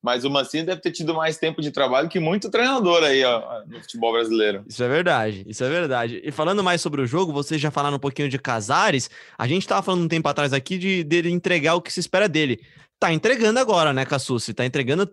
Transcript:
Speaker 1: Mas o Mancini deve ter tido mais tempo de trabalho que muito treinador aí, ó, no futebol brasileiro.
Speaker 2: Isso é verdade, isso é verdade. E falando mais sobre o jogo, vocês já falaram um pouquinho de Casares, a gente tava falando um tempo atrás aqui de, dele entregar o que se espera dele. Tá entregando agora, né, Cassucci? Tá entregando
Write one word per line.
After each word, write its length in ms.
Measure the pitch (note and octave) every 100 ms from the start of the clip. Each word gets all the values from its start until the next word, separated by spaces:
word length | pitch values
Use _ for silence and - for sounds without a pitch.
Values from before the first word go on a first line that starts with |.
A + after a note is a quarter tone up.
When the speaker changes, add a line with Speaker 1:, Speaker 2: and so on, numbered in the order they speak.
Speaker 1:
Mas 220 | A#2+ B2
o 60 | C3
Mancini 340 | C#3 C3 D3+
deve 160 | E3 F3+
ter 100 | F3
tido 220 | D#3+ D#3+
mais 220 | D#3+ D#3+ D#3+
tempo 220 | D#3+ D#3+
de 100 | D3
trabalho 380 | C#3 C3+ B2+ D#3+
que 100 | F3+
muito 320 | D#3+ G3+ G3
treinador 520 | F#3+ B3 C4+ F#3+ E3+
aí, 200 | D#3 C3+
ó, 380 | B2+ A#2 B2 A#2+ G#2
no 140 | A#2
futebol 320 | - A#2+ A2+
brasileiro. 520 | A2+ A2+ A2+ G#2+ G2+ G#2
Speaker 2:
Isso 140 | -
é 60 | B2
verdade, 560 | C#3+ F3+ C#3 A2 G2+ F#2+
isso 160 | G#2+
é 60 | B2+
verdade. 520 | E3 E3 B2+ A#2 A#2
E 80 | -
falando 300 | C#3+ D#3 G3+
mais 160 | F#3 F3
sobre 200 | E3 C#3+
o 40 | B2+
jogo, 260 | D3 F#3
vocês 280 | C#3+ C#3+ D#3
já 100 | D3+
falaram 260 | D3 C#3+ C#3+
um 40 |
pouquinho 280 | C#3 C#3 C#3+
de 100 | C3+
Casares, 720 | - A#2 G#2 D3 G#3 C#3+ - - - -
a 80 | A#2
gente 200 | E3+ F#3+
tava 140 | G3
falando 220 | F#3+ F#3
um 40 | E3
tempo 200 | E3 D3+
atrás 240 | C#3+ D3
aqui 260 | C3+ B2+ F#3
de, 260 | F#3 F#3+
dele 260 | D#3 E3+ E3+
entregar 440 | F3 F3+ F3 D3
o 80 | E3+
que 100 | E3+
se 80 | -
espera 280 | E3+ F#3 G3+
dele. 320 | D#3 D3+ A#2+ - - - _
Tá 140 | F#3+
entregando 460 | D#3+ A3 B3+ A3 A#3
agora, 340 | B3+ F#3+ D#3
né, 120 | C3
Cassucci? 480 | C3 C#3 - B2 -
Tá 100 | A2
entregando 460 | B2 C#3+ B2 D#3 G3